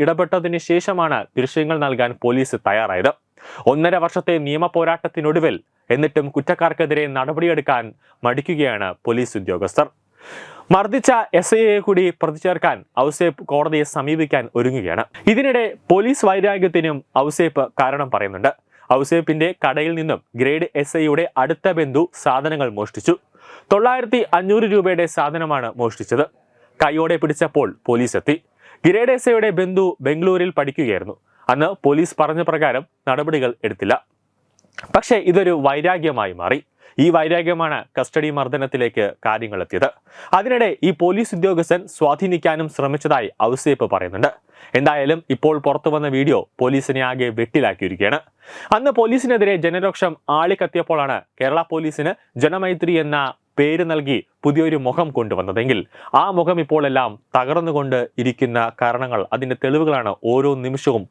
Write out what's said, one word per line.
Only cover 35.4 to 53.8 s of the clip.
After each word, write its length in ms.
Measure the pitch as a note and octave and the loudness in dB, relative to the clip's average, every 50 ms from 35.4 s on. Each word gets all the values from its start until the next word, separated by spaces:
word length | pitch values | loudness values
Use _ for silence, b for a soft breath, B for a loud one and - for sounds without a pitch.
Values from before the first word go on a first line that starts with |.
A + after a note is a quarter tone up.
| F#3+ F3 F3 D3+ C3+ | 4 2 2 2 2
വൈരാഗ്യമായി 680 | C#3 C#3 D3+ D3+ F3+ F#3 F3 D3+ D#3 C3 A#2+ G#2 F#2+ F2 F2 | 2 2 2 2 0 0 0 0 -2 0 0 -2 -4 -4 -4
മാറി. 180 | F2 F#2 C3 D3 - _ _ b b b b b C#3+ | -2 -2 -2 -2 -4 _ _ b b b b b 4
ഈ 20 | F3 E3 | 4 4
വൈരാഗ്യമാണ് 600 | E3 D#3 D#3+ F3 E3+ E3+ E3+ F3 E3 E3 D#3 D3 A#2 - - _ | 4 2 2 0 0 0 -2 -2 -2 -2 -4 -4 -6 -8 -6 _
കസ്റ്റഡി 340 | C3+ B2+ - - D#3+ D3+ D3+ C#3+ | -6 -4 -2 -2 -2 -2 -2 -2
മർദ്ദനത്തിലേക്ക് 680 | C#3+ C3+ B2 C3+ C#3+ C3+ C3 - B2+ B2 A2+ - A#2 G#2 G2 - - - | -4 -4 -4 -4 -4 -4 -4 -2 -2 -2 -2 -2 -2 -2 -2 -4 -4 -2
കാര്യങ്ങളെത്തിയത്. 600 | A2+ A2 A2 A#2 G#2+ G#2 F#2+ F2 - - F2+ C3 B2+ - _ _ B B B B B B F#3+ | -2 -2 -2 -4 -8 -8 -8 -8 -6 -2 0 0 0 -2 _ _ B B B B B B 2
അതിനിടെ 300 | G3+ B3 B3 A#3+ A#3 G3 D3 - - F#3 | 2 2 2 2 2 0 0 0 0 0
ഈ 20 | E3+ - | 0 2
പോലീസ് 340 | F3 F3 F#3 G#3 A#3 - - | 2 2 2 0 -2 -2 -2
ഉദ്യോഗസ്ഥൻ 440 | E3+ E3+ F#3+ F#3 E3 E3 - E3+ F3+ F#3+ G3 - | -2 0 0 2 0 0 2 0 0 -2 -6 -4
സ്വാധീനിക്കാനും 720 | - D#3+ C#3+ D3+ - F#3+ F#3 F3+ E3 - E3+ D#3 D#3 D#3+ D3+ - | 0 0 0 2 0 0 -2 -2 0 0 0 0 -2 -4 -6 -6
ശ്രമിച്ചതായി 520 | - C#3 C#3 C#3+ D3 - D3+ D3 B2+ A2 F#2+ - - G#2+ A#2 | -4 -4 -2 -2 -2 0 0 0 0 -2 -4 -4 -2 0 0
ഔസേപ്പ് 380 | B2+ C3 - D3+ C#3 - A#2+ G2+ - | 0 0 0 0 0 0 0 0 0
പറയുന്നുണ്ട്. 380 | F#2+ F#2 F2+ F#2 F#2+ B2 C#3+ - - _ B B B B B B B2 | -2 -2 -4 -4 0 -2 -2 -2 -4 _ B B B B B B 2
എന്തായാലും 420 | C#3+ D3+ D3 D3 C#3 C#3 D#3+ E3 - - C3+ | 2 2 2 2 0 0 0 -2 -2 -4 -2
ഇപ്പോൾ 220 | - - D3+ D#3 D3 C#3+ | 0 2 2 2 2 0
പുറത്തു 240 | C#3+ C#3 D3 - D#3+ D3+ | 0 0 0 0 -2 0
വന്ന 140 | D3+ D3+ C#3+ C3+ | 0 0 0 0
വീഡിയോ 220 | C3+ C#3+ D3 C3 G2 - - _ - | 0 2 2 2 0 0 -4 _ -2
പോലീസിനെ 420 | B2+ B2+ C#3 C#3 C3+ - C3 C3+ C3 B2+ | 0 0 2 0 0 0 -2 0 -2 -2
ആകെ 180 | B2+ B2+ B2 A#2+ A2 A2+ | -2 -2 -2 -2 -2 -2
വെട്ടിലാക്കിയിരിക്കുകയാണ്. 840 | A#2 - - D#3 B2+ G#2 F#2+ - G2+ F2+ F#2+ F2+ G2+ G2+ C3+ D#3 - _ _ B B B B B B B G#3+ | -2 0 0 2 2 0 0 -2 -4 -6 -4 -2 0 0 0 -2 -4 _ _ B B B B B B B 0
അന്ന് 140 | A3 C4 C#4+ C4 A#3+ | 2 2 2 2 2
പോലീസിനെതിരെ 580 | A3+ A3 A#3+ C4 - B3 B3 A3 G3+ G3 G3+ F3 D3+ | 2 2 2 0 0 0 0 2 2 2 2 0 0
ജനരോക്ഷം 480 | E3+ E3 F#3 F#3 G3 - - F#3 F3 D#3+ - _ - D3 D#3 | -2 -2 -2 -2 -4 -2 -2 -2 -4 -4 -4 _ -2 0 2
ആളിക്കത്തിയപ്പോഴാണ് 760 | E3 F3+ G3 - F#3+ - - F3 D#3+ - E3 D3+ C#3 C#3 B2 G2 - _ _ - | 2 0 0 0 -2 -2 -2 -2 -2 -2 -2 -2 -2 -2 -4 -6 -8 _ _ -4
കേരള 220 | B2+ C3+ D3 E3 E3 - | -2 0 0 0 -2 -2
പോലീസിന് 440 | E3 D#3+ E3 D#3 D3 - C#3+ E3 G3 b b b b B2 C3 | -4 -4 -4 -4 -4 -4 -4 -4 -4 b b b b 0 0
ജനമൈത്രി 500 | D3+ F3 F#3+ F#3+ F#3 F3+ E3 F3 E3+ F3 D#3+ D#3 | 0 0 0 -2 -4 -4 -2 -2 0 0 0 0
എന്ന 140 | D3 D3 D3 C#3 B2+ - _ _ _ _ - | 0 -2 -2 -2 -4 -6 _ _ _ _ 0
പേര് 260 | C#3+ D3 D#3+ E3+ | 0 2 2 0